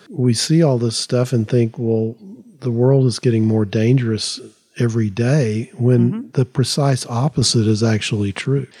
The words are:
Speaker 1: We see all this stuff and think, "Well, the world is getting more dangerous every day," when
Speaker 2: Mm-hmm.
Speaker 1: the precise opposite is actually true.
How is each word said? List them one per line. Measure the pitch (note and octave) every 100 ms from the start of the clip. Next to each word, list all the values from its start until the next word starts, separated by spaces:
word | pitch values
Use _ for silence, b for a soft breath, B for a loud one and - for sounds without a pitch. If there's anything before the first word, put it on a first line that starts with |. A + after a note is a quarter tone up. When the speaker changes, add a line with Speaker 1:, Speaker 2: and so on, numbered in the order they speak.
| b
Speaker 1:
We | E3+ B2
see | A2+ - D#3+
all | D#3 A#2+
this | A#2 -
stuff | - B2 B2
and | A#2+ G#2+
think, | B2 A2+ B2+
"Well, | A#2 A2+ A2 A2+ G2 A#2 - E3
the | C3
world | A#2 B2+ C#3 C3
is | -
getting | B2+ A2+ A2
more | A2
dangerous | G2+ A2 A#2 C3 A#2 G#2+ - - A2 _ _ -
every | A#2+ A#2 G#2+
day," | F#2+ A#2+ D3+ A2+ A2 A#2 -
when | B2 A#2+ A#2+
Speaker 2:
Mm-hmm. | A3 -
Speaker 1:
the | C#3
precise | B2+ - A#2+ - C#3 B2+ -
opposite | A#2+ D3+ - A2+ A#2+ G#2+
is | G#2+
actually | A2+ G#2+ - A2 G2+
true. | - C3 C#3 B2+ B